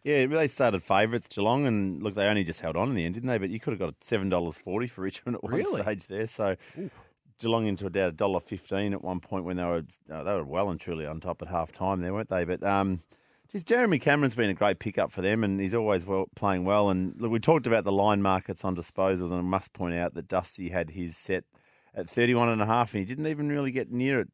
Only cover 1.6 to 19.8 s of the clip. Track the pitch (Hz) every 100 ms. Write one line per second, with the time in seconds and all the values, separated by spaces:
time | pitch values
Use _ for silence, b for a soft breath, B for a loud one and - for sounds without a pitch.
1.6 | 139 107 95 80 104 98 101 104 82 -
2.6 | 82 80 123 113 82 107 127 113 95 110
3.6 | 151 101 85 - - 107 95 87 85 -
4.6 | - 101 123 - 95 - 123 117 - 147
5.6 | 392 311 98 101 - 98 113 - 101 92
6.6 | B B 190 B B _ _ _ 117 113
7.6 | 110 95 98 95 90 80 101 92 - 98
8.6 | - 98 101 98 90 92 - 95 87 90
9.6 | 87 85 71 - - 78 80 98 69 85
10.6 | 101 80 - 80 76 82 90 82 82 87
11.6 | 80 - 95 92 87 101 110 92 87 90
12.6 | 101 98 98 90 b b b b _ 202
13.6 | 165 240 233 147 147 147 139 110 104 90
14.6 | 104 - 110 107 87 - 95 110 104 98
15.6 | 95 117 107 95 92 95 - - 101 92
16.6 | 92 104 101 92 92 - 113 117 156 160
17.6 | 123 113 98 98 101 101 98 92 - 90
18.6 | 95 87 - - 95 92 87 90 90 95
19.6 | - -